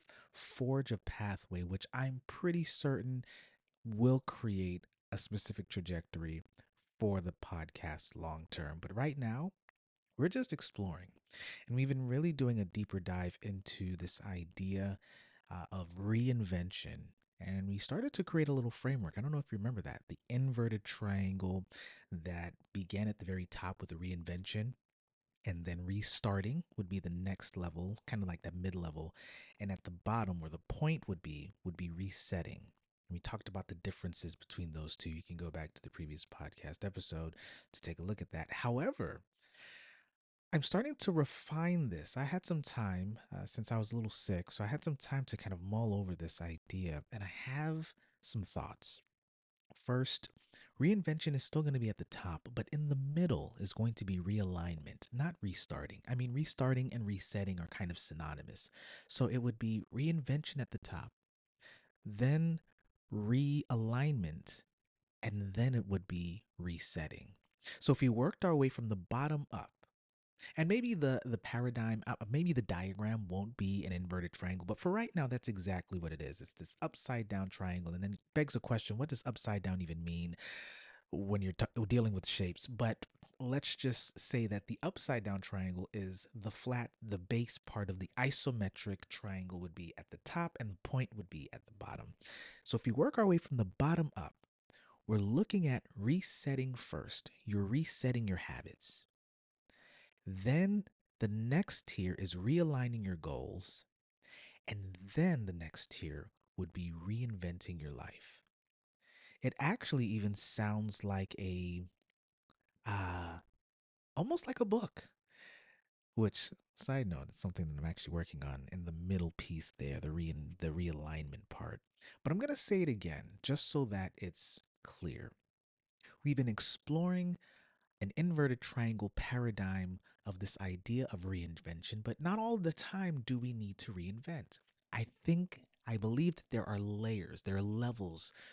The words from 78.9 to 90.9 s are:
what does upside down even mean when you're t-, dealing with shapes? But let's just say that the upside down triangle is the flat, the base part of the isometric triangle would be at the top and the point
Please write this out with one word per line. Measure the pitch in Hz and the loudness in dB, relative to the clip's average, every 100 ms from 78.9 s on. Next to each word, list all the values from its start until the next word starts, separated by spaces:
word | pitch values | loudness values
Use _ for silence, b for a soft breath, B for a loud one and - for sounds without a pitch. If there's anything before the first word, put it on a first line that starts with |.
| 107 | -2
what | 151 | -2
does | 127 | -2
upside | 127 110 117 101 | -4 -4 0 0
down | 95 92 | 2 0
even | 82 82 | 0 -2
mean | 85 85 87 170 B B B B B B B | -2 -2 -2 -6 B B B B B B B
when | 82 98 101 | -2 2 2
you're | 95 | 2
t-, | - 117 117 101 | 2 0 2 4
dealing | 120 110 | 6 6
with | 95 - | 2 0
shapes? | - 90 85 - | 0 0 -2 -6
But | 113 117 107 - - - - | 0 0 0 -6 -16 -20 -6
let's | 123 139 - - | -2 0 0 0
just | 131 120 - - | 0 0 -2 -4
say | - 123 110 | 0 2 2
that | 101 - | 0 -4
the | - | -4
upside | 170 - - 120 | -2 -2 0 0
down | 101 98 | 0 -2
triangle | - 98 92 90 92 | -2 -2 0 -2 -4
is | 107 95 92 - | -4 -4 -6 -10
the | 117 101 | -8 -6
flat, | - 123 123 117 - 113 | -4 -2 -2 -2 -8 -6
the | 95 | -4
base | 90 117 117 - | 0 0 0 -4
part | - 110 98 | -6 -4 -2
of | 92 | -4
the | 92 - | -4 0
isometric | 131 - 139 117 98 - 104 95 - | 2 2 0 2 0 0 -4 -4 -6
triangle | - 104 95 92 92 | -8 -6 -6 -6 -6
would | 90 80 | -8 -8
be | 85 - | -10 -12
at | - | -14
the | - - | -12 -6
top | 175 170 - | -2 -2 -4
and | 110 | -6
the | 92 | -6
point | - | -2